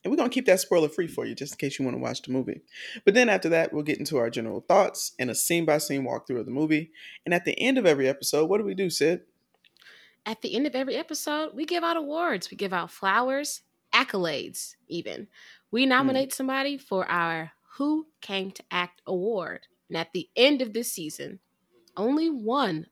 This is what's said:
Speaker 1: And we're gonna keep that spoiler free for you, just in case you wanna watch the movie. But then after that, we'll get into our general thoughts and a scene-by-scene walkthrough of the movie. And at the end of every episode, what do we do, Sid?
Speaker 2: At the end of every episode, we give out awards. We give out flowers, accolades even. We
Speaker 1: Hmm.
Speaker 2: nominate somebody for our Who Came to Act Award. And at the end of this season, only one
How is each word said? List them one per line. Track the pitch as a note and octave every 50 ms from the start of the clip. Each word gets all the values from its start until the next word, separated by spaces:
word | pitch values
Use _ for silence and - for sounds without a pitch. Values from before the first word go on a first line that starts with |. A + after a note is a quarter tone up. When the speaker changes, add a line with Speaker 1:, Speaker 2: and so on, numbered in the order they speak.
Speaker 1:
And | _ F#3+
we're | C4
gonna | E4 C4+ B3
keep | - B3+ -
that | G#3 F#3 F#3+
spoiler | - - F#3 F3 D#3 D3
free | - - F3
for | D#3+ C3+ - A#2+
you, | A2+ A#2
just | - C3+ C#3+
in | - -
case | - C#3 C#3 -
you | C3+
wanna | B2+ B2 B2
watch | B2+ A#2+ A#2 -
the | - -
movie. | B2+ C3 B2 - - - _ _ - - - - - A3+ _
But | G3 G3
then | B3 B3 A#3
after | G3+ F#3 - E3
that, | E3 D#3+ E3 -
we'll | - D3+
get | D3 D3 D3 -
into | D3+ - D#3
our | B2+ A#2 A#2
general | A#2+ B2+ A2+ A2 G2+ G2
thoughts | - - F3 G3+ F#3+ - - - - - - -
and | B2+ B2
a | A2+
scene-by-scene | - - - E3+ E3+ E3 D#3 D3 D3+ D3+ - C#3 C#3 C3
walkthrough | B2 B2 A2+ - - C3 A#2+
of | G#2+
the | -
movie. | A#2+ C#3 D#3 D#3 D#3 D3+ E3 - _ - - - - - _
And | E3+ F3
at | F3 F3+
the | E3 - -
end | - B3+ C4+ C4
of | A3
every | F3 D3+ C#3 C3+ C3
episode, | C#3 - - - - D3 D#3 D#3+
what | F#3+ G#3+
do | A3
we | G3+ F#3+
do, | F#3 G3 F3
Sid? | - - C#3+ D#3+ F3+ F3 - _ _ _ _ _ _ _ _ _ _ _ _ - - - - _ _ _ _
Speaker 2:
At | G#3+ A3 -
the | - G#3 F#3
end | A3+ C#4+
of | D4 A#3
every | B3+ C4+ C4+ -
episode, | C4 E4 - D#4 - - D#4 D4 D4+ D#4 D#4 -
we | A#3 D#4
give | D4+ F4 F4 E4
out | E4+ E4+
awards. | E4 D4+ C#4 D4+ E4 F4 E4+ B3 F3+ - -
We | -
give | - G#3 F#3+
out | F#3 F3 E3+ E3+
flowers, | - - - F#3+ G3 A3+ B3 C4 C4+ C#4 D4 C#4+ - - _ _ _ _ _ _ -
accolades | A#3 C4 - - G3 F3 D#3+ D3 B2+ - - - - - - - _ _ _
even. | D#3+ E3+ - G#2+ D#2+ - G#3 - _ - - - - _ _ _
We | - A#3 C4+
Speaker 1:
Hmm. | C4+
Speaker 2:
nominate | B3+ B3+ C4+ C4 C4 C4 C4+ C4+
somebody | - - C4+ C4 C4+ C4+ C4+ C#4+ C#4+ C4+
for | - - G3+ F#3 -
our | - E3+ F3 E3+ E3 E3 D#3+ D#3+ D#3+ _ _ _ _ -
Who | - C#4 D4 D4+ D#4 D#4 _ _ _
Came | - - G3 G3 F#3+ F#3+
to | - - - _
Act | F#3+ F3+ F3+ F3+ _ _ _
Award. | - F#3 F3+ F3+ A3 A#3 F#3+ E3 - - - - _ _ _ _ _
And | F3
at | E3 E3 -
the | - F3+ - _ _
end | - A#3+ C#4+ D4+ B3
of | B3+ A3
this | G#3 A3+ A#3+ -
season, | - - E3 D3+ - - C#3 D3 - F#3+ _ _ _ _ _ _ _ _ _ _ _
only | F3 G3+ A#3+ C#4+ D#4 D#4+ E4
one | D4+ B3 G#3 A3 B3 C#4+ C4+ G3 D#3+ D#3 E3 _